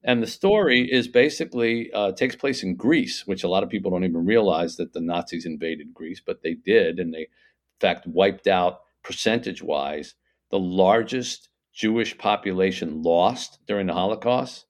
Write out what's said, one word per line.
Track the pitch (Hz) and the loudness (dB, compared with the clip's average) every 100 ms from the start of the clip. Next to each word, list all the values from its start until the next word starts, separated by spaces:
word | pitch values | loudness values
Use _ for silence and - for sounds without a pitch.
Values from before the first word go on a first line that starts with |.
And | - 123 | 0 0
the | 113 | -2
story | - 190 214 175 123 123 | 0 2 4 4 2 2
is | 131 117 | 0 2
basically, | 123 143 - 160 123 117 117 113 | 4 4 0 -6 -2 0 0 -4
uh, | 107 101 | -2 -2
takes | 95 127 - | 0 -2 -2
place | 139 127 | -4 -2
in | 95 87 | -4 -2
Greece, | 113 160 - - - | 2 2 0 -6 -6
which | 92 | -4
a | 92 | 0
lot | 95 | 0
of | 101 | 0
people | 104 95 | -4 -2
don't | 90 92 | 0 0
even | 85 87 | 0 2
realize | 113 101 80 85 - | 4 4 2 -2 -4
that | 85 | -8
the | 87 | -6
Nazis | 82 87 85 87 85 | -4 -4 -6 -10 -10
invaded | 78 82 78 76 | -6 -6 -8 -12
Greece, | 82 82 90 - | -16 -14 -12 -10
but | - | -8
they | 82 | -8
did. | 82 - 110 85 85 | -8 2 2 2 -2
And | 85 | -6
they, | 80 | -8
in | 78 _ _ _ _ _ | -14 _ _ _ _ _
fact, | 98 87 87 | 0 0 -4
wiped | 82 98 95 107 | 2 2 2 2
out, | 92 87 - _ _ | 2 2 -2 _ _
percentage-wise, | - - 113 117 123 87 78 73 69 76 - _ _ _ _ | -14 -4 0 0 -2 -10 -4 -2 -2 -6 -10 _ _ _ _
the | 98 | -4
largest | 92 92 95 113 113 127 123 - _ _ _ | -2 4 4 4 2 -6 -6 -10 _ _ _
Jewish | - 107 113 110 - | -2 0 0 -2 -2
population | 104 104 101 92 95 92 82 78 | 0 0 0 2 2 0 -6 -2
lost | 82 85 95 123 - _ - | 2 4 4 0 -12 _ -6
during | 101 95 | -4 -2
the | |
Holocaust | 85 95 107 120 127 131 - | -2 -2 -2 0 0 -2 -12